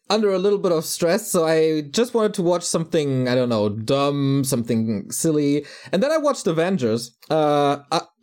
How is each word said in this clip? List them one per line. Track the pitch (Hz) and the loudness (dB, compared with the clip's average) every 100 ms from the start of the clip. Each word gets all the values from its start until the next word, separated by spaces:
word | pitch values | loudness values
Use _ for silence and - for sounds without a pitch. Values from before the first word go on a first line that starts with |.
| - | -2
under | 214 208 | 0 2
a | 190 | 2
little | 196 196 | 2 0
bit | 175 | 2
of | 160 | 0
stress, | - - 170 202 220 | -2 -2 0 0 0
so | 185 160 | 0 2
I | 160 160 156 147 | 4 2 0 -2
just | 143 240 | -2 -2
wanted | 233 214 | 0 0
to | 202 | 0
watch | 170 175 | 0 0
something, | 170 180 160 170 143 131 123 | 0 -4 -2 0 0 0 0
I | 127 | 2
don't | 123 | 2
know, | 113 104 | 2 0
dumb, | 104 110 139 143 143 139 139 | -2 0 0 2 0 0 0
something | 135 123 117 113 113 104 - | 0 -2 0 0 0 -2 -6
silly. | - 165 151 143 147 147 - - | -4 0 0 0 0 -4 -14 -6
And | 175 | -2
then | 277 | 0
I | 320 | 0
watched | 285 254 208 | 0 -2 -2
Avengers. | 165 170 190 120 117 - _ - | 0 0 0 0 -2 -4 _ -4
Uh, | 160 151 147 143 143 - | 0 2 2 2 -2 -4
I, | 165 - _ | -6 -6 _